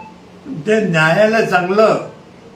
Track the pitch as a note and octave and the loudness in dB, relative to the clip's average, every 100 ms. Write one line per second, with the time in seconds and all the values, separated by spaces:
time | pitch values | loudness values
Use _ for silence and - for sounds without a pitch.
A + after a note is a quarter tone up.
0 | - - - - - D#3 G#3 A3 G3 E3 | -20 -20 -20 -20 -14 -8 -2 0 0 0
1 | D#3+ E3+ G#3+ A3+ - F3+ F3+ G3+ G#3+ - | 2 2 2 2 0 -2 0 2 2 2
2 | - - - - - | -6 -18 -20 -20 -20